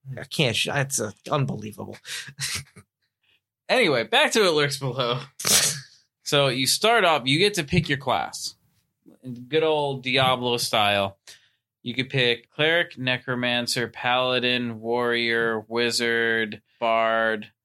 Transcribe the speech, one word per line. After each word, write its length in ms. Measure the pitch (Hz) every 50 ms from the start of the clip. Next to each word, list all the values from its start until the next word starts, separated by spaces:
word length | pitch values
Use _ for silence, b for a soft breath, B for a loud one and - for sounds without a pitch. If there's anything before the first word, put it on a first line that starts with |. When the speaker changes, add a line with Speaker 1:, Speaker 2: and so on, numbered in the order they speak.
| - 135 131
Speaker 1:
I 60 | - -
can't. 320 | - - - 147 120 107
Sh-, 140 | - - -
it's, 300 | - 143 135 139 - -
uh, 100 | 110 107 - _ - -
unbelievable. 680 | 139 147 131 - - 107 104 107 101 101 101 101 98 -
<laughs> 60 | B B B B B B B B 139 B B B B _ - - - _ _ _ _ _ _ _ _ _ _ _ _ _ _ _ _ -
Speaker 2:
Anyway, 340 | 196 254 233 165 135 120 113
back 260 | - 233 262 302 254
to 140 | - 226 208
It 60 | 180
Lurks 280 | 156 151 147 135 139 -
Below. 400 | 139 131 120 131 123 117 123 135 - - _ - - - - - B B B 139 B B B B B B _ _ -
So 240 | - 151 143 139
you 180 | 135 117 131 131
start 360 | 123 - - - 220 240 226 190
off, 200 | 170 156 139 120
you 120 | 131 139
get 180 | 160 196 208 202
to 80 | 190 151
pick 260 | 135 180 180 - -
your 80 | 143
class. 580 | 139 - 127 110 82 57 - - - - - - _ _ _ _ _ _ _ _ _ _ - - _
In 120 | - 127 120
good 300 | 120 123 123 143 156 160
old 400 | 160 156 147 147 139 135 135 131
Diablo 520 | 131 127 135 131 127 127 123 123 123 120
style, 600 | 120 - - - 113 104 101 101 101 98 98 - _ B B B B B B B B B _ _ _ -
you 100 | 127 113
could 160 | 127 123 127
pick 400 | - 139 123 120 117 - - _
cleric, 480 | - - 151 160 165 170 170 170 -
necromancer, 920 | - 131 127 127 120 - - 127 123 123 123 120 120 120 117 - 127 117 110
paladin, 880 | - - - 123 123 127 127 127 127 123 120 123 123 123 123 117 113 110
warrior, 880 | 110 113 120 120 120 120 120 117 117 117 117 117 113 117 113 110 107
wizard, 920 | - 113 117 120 117 113 120 120 117 117 117 117 113 113 113 110 107 107 - _ _ _ -
bard, 720 | 123 113 113 113 113 113 113 113 113 113 110 104 104 - _ _